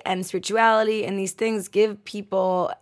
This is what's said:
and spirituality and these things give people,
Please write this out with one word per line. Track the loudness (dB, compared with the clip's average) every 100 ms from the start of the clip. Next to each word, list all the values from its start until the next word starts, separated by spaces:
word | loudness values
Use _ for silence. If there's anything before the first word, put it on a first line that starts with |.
| 0
and | -4 -2
spirituality | -6 -2 2 4 4 2 0 -2
and | -4
these | -4
things | -2 -2 -2 -2
give | 2 2 0 -10
people, | -12 -4 -2 0 0 -2 -6